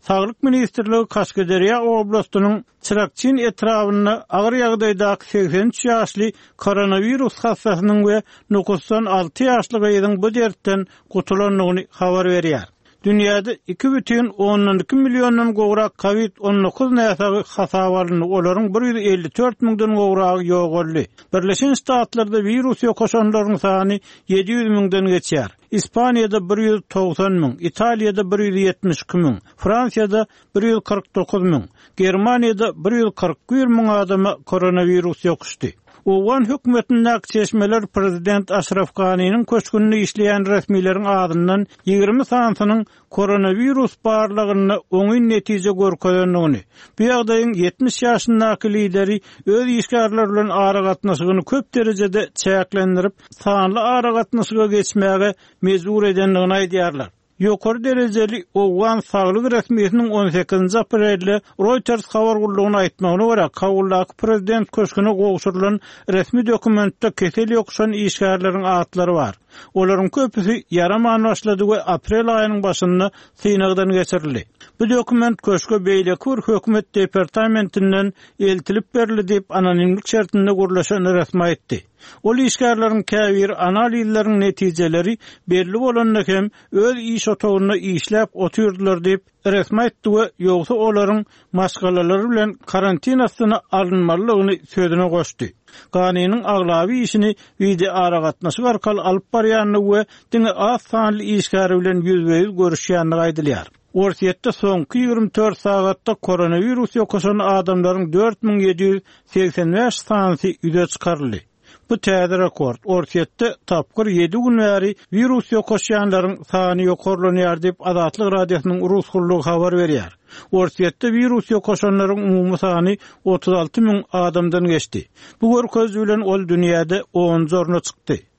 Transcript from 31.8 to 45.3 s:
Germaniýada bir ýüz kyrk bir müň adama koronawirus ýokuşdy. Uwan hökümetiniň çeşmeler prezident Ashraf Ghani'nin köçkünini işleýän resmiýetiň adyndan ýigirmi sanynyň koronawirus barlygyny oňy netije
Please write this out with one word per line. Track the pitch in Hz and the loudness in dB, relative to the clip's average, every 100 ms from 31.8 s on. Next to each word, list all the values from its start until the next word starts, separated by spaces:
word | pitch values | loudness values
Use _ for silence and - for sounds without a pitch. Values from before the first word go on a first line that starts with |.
| - - | -20 -2
Germaniýada | 190 190 220 247 233 208 220 160 | 0 2 2 2 0 0 -2 -2
bir | 165 240 | -2 0
ýüz | 220 - | 0 0
kyrk | 180 147 _ | -4 -4 _
bir | 254 262 | 0 2
müň | 226 220 208 | 2 2 0
adama | 190 196 196 - - | 0 0 0 -2 -4
koronawirus | 185 180 180 175 180 175 160 | 0 0 2 2 2 0 -2
ýokuşdy. | 180 160 - - - - _ - | -2 -4 -6 -8 -8 -10 _ -8
Uwan | - 190 196 269 220 | 0 0 2 0 0
hökümetiniň | 277 - 240 220 240 233 233 - | 0 0 0 2 2 2 0 -2
çeşmeler | 220 202 220 202 226 208 | -2 0 0 2 0 -2
prezident | - 196 175 175 202 190 | -2 -2 -2 -2 -2 0
Ashraf | 196 - 190 185 | -4 -2 -2 -4
Ghani'nin | - 190 185 185 220 | -2 0 0 0 0
köçkünini | 233 233 - 214 214 220 | 0 -2 0 0 2 2
işleýän | 196 - 208 202 196 | -2 0 0 0 0
resmiýetiň | 202 - 196 185 185 202 | 0 0 0 0 0 0
adyndan | 196 180 165 175 196 202 - - | 0 0 0 0 0 -2 -6 -2
ýigirmi | 196 202 240 | 2 2 2
sanynyň | 269 247 233 202 208 226 208 _ _ | 0 0 0 0 0 0 -2 _ _
koronawirus | - 196 202 190 190 254 269 254 - | -4 0 2 0 0 0 0 -2 -2
barlygyny | 226 220 214 208 208 196 196 202 - | -2 0 0 -2 0 0 0 0 -2
oňy | 185 202 233 | 0 2 2
netije | 233 | 2